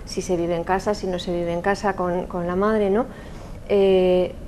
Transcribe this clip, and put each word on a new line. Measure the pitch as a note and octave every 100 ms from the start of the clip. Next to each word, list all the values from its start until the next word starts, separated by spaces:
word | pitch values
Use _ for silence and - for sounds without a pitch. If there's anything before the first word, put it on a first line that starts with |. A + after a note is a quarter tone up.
si | - -
se | F#3 F3
vive | E3+ E3+
en |
casa, | E3+ F#3 G3+
si | G#3 F#3+
no | F3+
se | F#3
vive | F3 E3+
en | E3+
casa | F#3+ G3+ G#3
con, | F#3+ F3+ F3 -
con | F3+ F3
la | F3+
madre, | G#3 A3 G3+
¿no? | G3+ B3+ - - - - - -
Eh, | G3+ G3 F#3+ F#3 F3+ F3+ -